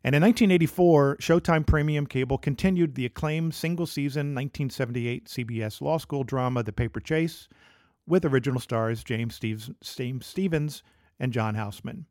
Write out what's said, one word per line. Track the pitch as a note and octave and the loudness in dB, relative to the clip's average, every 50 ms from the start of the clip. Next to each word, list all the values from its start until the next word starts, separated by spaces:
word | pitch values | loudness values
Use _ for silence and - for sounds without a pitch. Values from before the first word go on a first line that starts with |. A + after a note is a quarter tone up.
| - | 0
And | A#2+ C3+ | 2 4
in | D3 | 6
nineteen | E3+ A3 A3+ - A#3 G3+ | 6 6 6 6 6 6
eighty-four, | F#3 E3+ E3 D3 - - F3+ F3 E3 D3 C#3 C#3 D3 - | 6 6 4 2 4 4 6 8 8 8 6 4 0 -2
Showtime | - - E3 F3 - - E3 D#3 D3+ | 2 2 2 4 4 2 2 2 4
Premium | - - D3+ D3 D3+ D3+ D3 D3 | 4 4 4 4 2 0 -2 -2
Cable | C3+ - C3 C3 A#2+ C3+ | -2 -2 -2 0 0 -2
continued | C3 - D3 C#3 - - F#3+ F#3 F3 E3+ D3+ B2+ | -2 0 -2 -2 2 2 2 4 2 2 0 0
the | B2+ B2 | -4 -4
acclaimed | A#2 _ - - D3+ D#3 D#3+ E3 E3 D3+ | -4 _ -4 -4 -2 -2 -2 -2 -4 -4
single-season | - - D#3+ F3 E3 E3+ - - D3 C#3+ C#3+ C3 D3+ C#3+ C#3+ C#3+ | -4 -4 -4 -2 -4 -4 -4 -4 -4 -4 -2 -2 -4 -4 -2 -4
nineteen | B2+ C#3 C#3 - - C#3+ C3 | -4 -6 -6 -6 -4 -6 -6
seventy-eight | - - C3 A#2 A#2+ B2 A#2 A#2+ B2 - _ - | -2 -4 -4 -4 -2 -4 -4 -4 -6 -6 _ -10
C | - - A#2+ | -8 -8 -6
B | A2+ A#2+ A2+ | -6 -4 -4
S | A2 G#2+ - - | -4 -6 -6 -6
law | C#3 D3 D#3 D#3+ | -4 -2 -2 -2
school | - - D3 C#3 C3 | -4 -6 -6 -6 -4
drama, | A2+ C3+ C3 B2+ B2+ B2+ B2 A2+ | -2 -2 -2 0 0 0 -2 -4
The | - | -4
Paper | A2+ - B2 A2+ - A2 | -4 -4 -4 -4 -4 -8
Chase, | - - D#3+ D#3+ E3 E3 - - - _ _ _ _ _ _ _ _ _ _ _ _ | -4 -2 0 0 0 -2 -4 -10 -20 _ _ _ _ _ _ _ _ _ _ _ _
with | - E3 F#3 F3 | 0 2 2 2
original | D#3 C3+ C3 A#2+ C#3 B2+ B2 | 4 2 2 2 0 -2 -2
stars | - - A#2+ A2+ A2+ A2+ A#2 A2+ - | -4 -2 -2 0 0 -2 -4 -6 -6
James | - A#2+ A2 A#2 A#2 - - | -6 -4 -4 -4 -6 -8 -6
Steves-, | - A2 A2 A2 G#2+ A#2+ - _ | -6 -6 -6 -6 -10 -14 -16 _
James | - - - - B2+ B2 C3 B2+ - | -16 -16 -10 -8 -8 -6 -6 -8 -10
Stevens | - - F#3 F#3+ F#3+ E3 D3+ D3 D3+ C#3 - _ _ _ _ _ _ _ _ | -8 -4 -2 -2 0 0 0 -2 -4 -6 -12 _ _ _ _ _ _ _ _
and | B2+ C3 | -4 -2
John | A#2 A#2+ A2 G#2+ G#2+ | -2 -2 -2 -2 -2
Houseman. | G#2+ G#2+ G2+ G2+ - - A2 A#2 - D#3+ _ | -4 -6 -6 -10 -12 -12 -12 -12 -12 -16 _